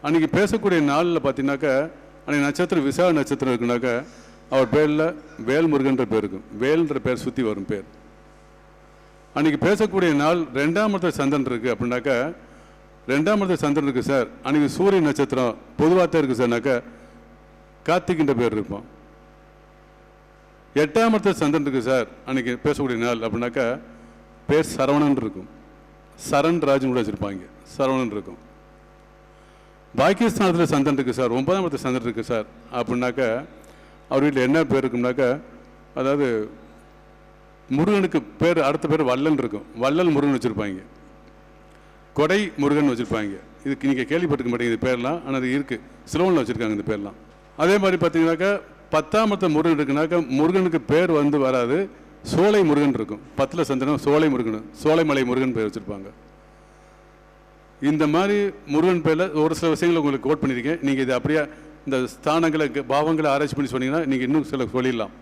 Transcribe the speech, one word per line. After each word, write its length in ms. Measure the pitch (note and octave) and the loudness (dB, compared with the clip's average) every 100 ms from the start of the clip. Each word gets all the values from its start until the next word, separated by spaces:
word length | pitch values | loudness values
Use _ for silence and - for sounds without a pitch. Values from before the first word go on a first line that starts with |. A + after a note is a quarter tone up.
அன்னைக்கு 360 | C#3+ D#3+ D#3+ E3+ | 0 0 2 2
பேசக்கூடிய 360 | G3+ G#3+ G3+ | 0 0 0
நாள்ல 440 | F3 D3 C#3+ F3 E3+ | 2 2 2 0 0
பாத்தீங்கன்னாக்கா, 520 | C3+ B2+ C#3 C#3 D3+ C3 D#3+ - - - - | -2 -2 -2 -2 0 0 -2 -8 -20 -20 -4
அன்னைக்கு 220 | C#3+ C#3+ | -2 0
நட்சத்திரம் 360 | C#3+ F3+ F3 | -2 0 0
விசாக 280 | C#3 C3+ F3+ | 0 2 2
நட்சத்திரம் 420 | D#3 C3+ C#3 C3 | 2 0 -2 0
இருக்குனாக்கா, 500 | A#2+ A#2+ A#2+ B2+ A#2+ - - - - - | 0 0 0 0 -4 -6 -20 -20 -20 -2
அவர் 200 | C3+ B2 | 0 2
பேர்ல 460 | C#3 D3+ D3+ D#3+ - - - A2 | 4 2 2 0 -4 -16 -10 -2
வேல்முருகன்ற 600 | C#3+ E3 D3 C3+ C3 A#2+ | 2 4 4 2 2 2
பேர் 120 | A2 | 0
இருக்கும், 260 | G#2 F#2+ - G#2+ | 0 -8 -14 -4
வேல்ன்ற 400 | B2+ D#3+ D#3+ C3+ | 0 2 0 -2
பேர் 160 | C3 B2 | -2 -4
சுத்தி 260 | C3 B2+ | -4 -2
வரும் 240 | A#2 G2+ G2 | -4 -4 -6
பேர். 180 | G#2 F#2+ - - - - - - - - - - - - - - | -8 -10 -20 -20 -20 -20 -20 -20 -20 -20 -20 -20 -20 -20 -20 -10
அன்னைக்கு 340 | C#3 D#3 C#3+ E3 | 0 0 2 2
பேசக்கூடிய 460 | G3+ G#3+ F#3+ F3 | 2 0 2 2
நாள் 280 | C#3+ D3+ F3 | 2 2 0
ரெண்டாம் 520 | D3+ B2 D3 E3+ G#3+ | -2 -2 0 0 0
இடத்துல 140 | G3 F3 | 0 -2
சந்திரன் 380 | - C#3 D3 A#2+ | 0 0 0 -2
இருக்கு 300 | A#2+ B2 A2+ | -4 -2 -2
அப்படின்னாக்கா, 580 | B2 B2 C3 A#2+ C#3 E3+ - - - - - - - | -2 -2 0 0 -2 -8 -18 -20 -20 -20 -20 -20 -2
"ரெண்டாம் 340 | C#3 D#3+ G#3+ | 0 2 2
இடத்துல 120 | F#3+ | 0
சந்திரன் 360 | F3 D3+ C#3+ C#3+ | 0 0 0 0
இருக்கு 140 | B2+ | -2
சார், 240 | A#2 C3+ A#2 - | 0 0 0 -6
அன்னைக்கு 260 | B2+ D3+ D3 | -2 0 0
சூரிய 320 | - F#3+ G3 | 2 2 4
நட்சத்திரம் 560 | D#3 C#3 C#3 C3 B2 G#2+ - - | 2 2 0 0 -2 -4 -14 0
பொதுவாக 300 | D3+ F3+ E3+ | 2 4 4
தான் 160 | E3+ | 2
இருக்கு 200 | C#3 A#2 | 0 0
சார்னாக்கா, 400 | B2 A#2 C3 B2 - - - - - - - - - - - | 0 0 0 -2 -4 -20 -20 -20 -20 -20 -20 -20 -20 -12 -2
கார்த்திக்ன்ற 480 | F3 F3+ E3+ D3 | -2 0 0 2
பேர் 180 | A#2+ A#2+ | 2 0
இருக்கும்." 320 | G#2+ G2+ G2+ - - - - - - - - - - - - - - - - - - - C#3 | -2 -6 -10 -14 -20 -20 -20 -20 -20 -20 -20 -20 -20 -20 -20 -20 -20 -20 -20 -20 -20 -6 -2
"எட்டாம் 400 | D3+ A3+ A#3 A3 | 0 2 2 2
இடத்துல 160 | G3+ | 0
சந்திரன் 300 | C#3+ D3+ D#3 | 0 0 0
இருக்கு 200 | C#3+ C3 | 0 -2
சார், 260 | A#2 C3 A2 - - | 0 0 -2 -8 -6
அன்னைக்கு 340 | C3 B2 B2 | -4 -4 -4
பேசக்கூடிய 320 | D3 C#3 C#3 A#2 | -2 -2 -2 -2
நாள்" 220 | B2 A#2 | -2 -2
அப்படின்னாக்கா, 640 | A2+ A#2 A#2+ A#2+ A#2+ B2 - - - - - - - | -4 -4 -4 -2 -2 -4 -10 -20 -20 -20 -20 -20 0
பேர் 200 | D3 D#3 B2 | 0 2 -2
சரவணன் 400 | C3+ D3 D3 C3+ | 0 2 2 2
இருக்கும், 300 | A2 F#2+ F#2 - - - - - - - - | -2 -10 -16 -20 -20 -20 -20 -20 -20 -16 -2
சரண் 300 | C#3+ D#3 E3+ D3 | 0 2 0 2
ராஜ்னு 160 | C#3 C3 | 2 2
கூட 160 | B2 | 0
வச்சிருப்பாங்க, 420 | G#2+ G2 G#2 F#2+ F2+ - - - | -2 -4 -8 -8 -16 -20 -20 -4
சரவணன் 340 | C3+ C3 B2 | 0 0 -2
இருக்கும். 260 | G#2 F2+ - - - - - - - - - - - - - - - - - | -6 -12 -18 -20 -20 -20 -20 -20 -20 -20 -20 -20 -20 -20 -20 -20 -20 -10 0
"பாக்கியஸ்தானத்துல 680 | D3 G3 A#3 G3 G3 E3+ | 2 4 2 2 2 2
சந்திரன் 300 | D#3+ D3+ C#3 | 2 2 2
இருக்கு 200 | C#3 B2+ | 2 0
சார், 160 | B2 B2+ | 0 0
ஒன்பதாம் 400 | A#2+ C3+ F#3+ F3 | 0 0 0 0
இடத்துல 60 | C#3 | -4
சந்திரன் 260 | C3 B2+ | -4 -4
இருக்கு 220 | A#2 A2+ | -4 -6
சார்" 220 | A2 A#2 G#2+ - - | -4 -4 -4 -14 -10
அப்படின்னாக்கா, 720 | B2+ A#2 B2 B2 A#2+ B2 A#2 D3 - - - - - - | -6 -4 -2 -2 -2 -2 -2 -6 -20 -20 -20 -20 -20 -2
அவர் 140 | C3+ | 0
வீட்டுல 120 | D3 C3 | 2 2
என்ன 280 | B2+ D#3 | 2 2
பேர் 220 | D3 C#3 C3 | 2 0 0
இருக்கும்னாக்கா, 540 | A#2+ B2 B2+ B2+ C#3 - - - - - - | -2 -2 0 0 0 -8 -20 -20 -20 -14 -4
அதாவது 540 | C3 C#3+ C3+ A2+ G#2+ - - - - - - - - - - - - | -2 0 0 -2 -6 -12 -20 -20 -20 -20 -20 -20 -20 -20 -20 -20 -6
முருகனுக்கு 520 | C3 F3 G3+ F#3 D#3 | 0 2 2 2 -2
பேர், 400 | - - E3 E3 | -4 -2 0 2
அடுத்த 260 | C#3 D3+ D#3+ | 2 0 0
பேர் 160 | D#3 | 0
வள்ளல் 340 | C#3 B2+ D3+ D3 | 2 0 2 0
இருக்கும், 260 | A#2+ G#2 - A2+ | 0 -6 -12 -4
வள்ளல் 340 | B2+ D#3 F3+ | 0 2 2
முருகன் 280 | D3 C#3+ C3+ | 2 2 0
வச்சிருப்பாங்க. 440 | A#2 G#2+ G#2 F#2+ - - - - - - - - - - - - - | -2 -2 -6 -8 -14 -20 -20 -20 -20 -20 -20 -20 -20 -20 -20 -20 -10
கொடை 380 | - D#3 F#3+ G3+ - | -2 0 0 -2 -2
முருகன் 320 | C#3+ D3 C#3+ | 0 2 2
வச்சிருப்பாங்க. 460 | A#2+ A#2+ A2+ G#2 G2 - - C#3 | 0 -2 -4 -4 -10 -18 -12 -8
இதுக்கு 220 | C3+ C3+ | -4 -2
நீங்க 140 | C3 | -2
கேள்விப்பட்டிருக்க 480 | B2 D#3+ F3 C#3+ A#2+ | -2 -2 -2 -2 -2
மாட்டீங்க 240 | A#2+ A#2+ | -2 -2
இந்த 220 | A2+ B2+ B2 | -2 -2 -2
பேர்லாம், 300 | B2 E3+ C#3 | -2 -6 -6
ஆனா 100 | C3+ | -4
அது 180 | B2+ | -2
இருக்கு, 280 | C3+ C#3 A2+ - - - | -4 -4 -8 -10 -20 -8
சிலோன்ல 280 | D#3 F#3 E3+ | -2 2 2
வச்சிருக்காங்க 380 | A2+ A2+ A#2 G#2 | 0 -4 -4 -4
இந்த 180 | G2+ G#2+ | -4 -6
பேர்லாம். 200 | G2+ - - - - - | -6 -14 -20 -20 -20 -2
அதே 200 | E3 G3+ | 2 4
மாதிரி 300 | F#3+ F3+ E3+ | 4 2 0
பாத்தீங்கன்னாக்கா, 540 | E3 E3 E3 F#3+ G3+ - - - | 2 2 2 0 -2 -6 -20 -4
பத்தாம் 420 | D#3 D3+ G#3+ A3 | -2 0 0 2
இடத்துல 180 | G3+ F3+ | 0 0
முருகன் 300 | D3+ E3 D3+ | 2 2 2
இருக்குனாக்கா, 480 | C#3 C#3 D#3 F3 C#3 | 2 0 0 0 0
முருகனுக்கு 540 | C3 D#3 F#3+ F#3 D#3+ | 0 2 2 2 0
பேர் 300 | - D3 F3 | 2 2 4
வந்து 280 | D#3 D3 C#3+ | 2 2 2
வராது, 500 | C3 B2+ A#2+ D3+ G3 - - - | 2 2 0 0 -2 -10 -20 -18
சோலை 400 | - - G3 G#3+ | -4 2 4 4
முருகன் 300 | F3 D3 D3 | 4 4 2
இருக்கும். 260 | B2+ G#2 G#2 - - | 0 -4 -10 -12 -4
பத்துல 240 | C3+ E3+ | -2 -2
சந்திரன் 360 | D3 C3+ C3+ D3 | -2 -2 -2 -2
சோலை 320 | C3+ D3 D#3 | 2 2 2
முருகன், 360 | B2+ A2 G#2+ G#2+ - | 0 -2 -6 -10 -4
சோலைமலை 420 | D3+ D#3+ D#3+ C3+ B2 | 0 2 2 2 0
முருகன் 280 | B2 C3 | 0 0
பேர் 160 | A2+ G#2+ | -2 -4
வச்சிருப்பாங்க. 400 | A2 G2+ G2+ G2 - - - - - - - - - - - - - - - - - | -4 -10 -12 -14 -20 -20 -20 -20 -20 -20 -20 -20 -20 -20 -20 -20 -20 -20 -20 -20 -4
இந்த 260 | C3+ D3+ D3+ | 0 2 2
மாதிரி 440 | D#3+ G3 G3+ G3+ - - | 2 2 0 -2 -6 -4
முருகன் 360 | D3 F3 F3+ | 2 2 2
பேர்ல 300 | D#3+ D#3+ F#3 | 2 0 0
ஒரு 220 | D3+ D#3 D#3 | 0 0 0
சில 140 | E3 | 0
விஷயங்களை 280 | D#3 F3 E3+ | 2 2 2
உங்களுக்கு 320 | C#3+ C3+ C3 | 0 -2 -2
கோட் 140 | D3 | 0
பண்ணியிருக்கேன். 380 | C#3 B2 B2 E3 | 0 -2 -4 -4
நீங்க 200 | C#3 C3+ | -2 0
இது 120 | C3 | 0
அப்படியே 340 | B2 C3 D#3 D3 - - - - | -2 0 -2 -2 -10 -20 -16 -4
இந்த 120 | C3+ | -4
ஸ்தானங்களை, 760 | B2+ - - D#3+ E3 D#3 D3 | -4 -4 -2 2 2 0 -2
க-, 220 | B2 A#2+ | -4 -2
பாவங்களை 340 | C#3 D3+ D#3+ D3+ | 0 2 0 0
ஆராய்ச்சி 280 | C#3 D3 - | 0 -2 -2
பண்ணி 160 | C3+ | -4
சொன்னீங்கன்னா, 340 | B2+ B2+ D3+ D3 | -4 -2 -2 -2
நீங்க 180 | C3+ | -2
இன்னும் 200 | B2+ D3+ | 0 0
சில 200 | C#3 C3+ | -2 -4
சொல்லிடலாம். 460 | A#2 B2 B2+ A#2+ G2+ - | -4 -2 -2 -2 -6 -12